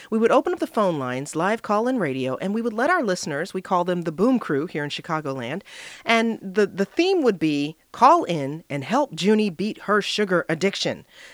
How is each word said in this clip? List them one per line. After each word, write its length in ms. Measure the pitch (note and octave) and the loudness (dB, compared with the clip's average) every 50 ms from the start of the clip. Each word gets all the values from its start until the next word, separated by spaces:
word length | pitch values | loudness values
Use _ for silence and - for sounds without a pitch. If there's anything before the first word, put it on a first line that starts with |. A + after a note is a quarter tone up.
| - - | -8 -4
We 100 | A3 A3 | 0 2
would 120 | A3+ - | 4 4
open 220 | A3 C#4 D#4 F4+ F4+ | 4 4 4 2 -2
up 60 | - | -4
the 80 | D#4 | -4
phone 320 | - - A#3 G#3 F#3 E3 C#3+ | -2 0 0 0 2 0 -2
lines, 360 | C3 B2 B2 C3 C#3+ - - | -2 -4 -4 -6 -6 -6 -4
live 280 | D#3 F3 G3 A3+ A3 - | -2 0 0 -2 -2 -2
call-in 340 | - G#3 G#3+ A#3 B3 C4 | -2 0 0 0 0 0
radio, 400 | A#3+ F3+ C#3 C3 C3 B2+ B2+ B2+ | 0 0 -2 -2 -2 -2 -2 -2
and 160 | - - F#3+ G#3 | -2 -4 -2 -2
we 80 | A#3 | -2
would 100 | A3+ A#3+ | -2 -2
let 200 | G#3+ A3+ B3+ D#4 | -2 0 0 2
our 120 | F#4 F4 C4 | 2 2 2
listeners, 500 | G3 F3+ - - F3+ C#3+ C#3+ F3 - - | 0 -2 -2 -4 -4 -4 -4 -6 -4 -6
we 80 | F#3+ | -8
call 220 | - - F#3+ F3 F3 | -4 0 0 0 2
them 200 | F3+ F3+ F3+ E3 | 0 -2 -2 -2
the 80 | E3+ | -4
Boom 280 | D#3 C#3+ G#3 C4 C4 A3+ | -2 2 2 2 2 2
Crew 280 | - - D#3 C3+ D#3 | 0 0 -2 -2 -2
here 160 | F3+ - D#3 D3 | -4 -4 -6 -6
in 60 | C#3+ | -6
Chicagoland, 760 | - - - - D#3+ D#3 D3+ C#3+ C3+ C3 A#2+ A#2 D3+ G3 - - - - - - - - - | -6 -8 -6 -4 -4 -4 -4 -4 -6 -6 -6 -6 -6 -8 -10 -14 -18 -18 -18 -18 -18 -8 0
and 340 | - A#3 A3+ A3+ A3+ A3 - | 2 2 4 4 0 -2 -4
the, 260 | - G3 F#3 G#3+ G#3 | -8 -4 0 0 0
the 180 | - F#3 F3 G3 | 0 0 -2 -4
theme 380 | - - - E4+ F#4+ G4 F4 C#4 | -2 0 0 2 2 2 4 4
would 160 | A#3 G3+ D#3+ | 2 2 2
be, 360 | D#3+ D#3 D3 C#3+ C#3+ D3+ D#3 - _ _ | 0 0 2 0 -2 -4 -6 -10 _ _
"Call 320 | - - A#3 C#4 E4+ E4+ - | 2 6 8 8 8 6 4
in 400 | - E3+ D3+ C#3 C3+ D3+ E3 - - | 0 -2 -2 -2 -4 -6 -8 -8 -6
and 160 | C#3+ C#3+ C3 | -6 -6 -2
help 340 | D3+ G#3 C#4+ D4 - E3 D#3 | 0 0 0 0 0 -4 0
Junie 300 | E3+ G3+ A3 G#3+ G#3+ G3+ | 2 2 4 4 2 0
beat 300 | D#3+ - F#3+ A3 - - | -2 -4 -4 -6 -6 -6
her 220 | - - G#3 G3+ | -2 0 0 0
sugar 440 | F#3+ - - G#3 G#3+ F#3 F#3 E3+ - | 0 -2 -2 -2 0 0 0 0 0
addiction." 560 | - E3 D#3 F#3 G3 - - - D#3 G#2 D2 - _ - - - - | 0 -2 0 0 -2 0 -2 -4 -4 -4 -6 -10 _ -20 -20 -20 -20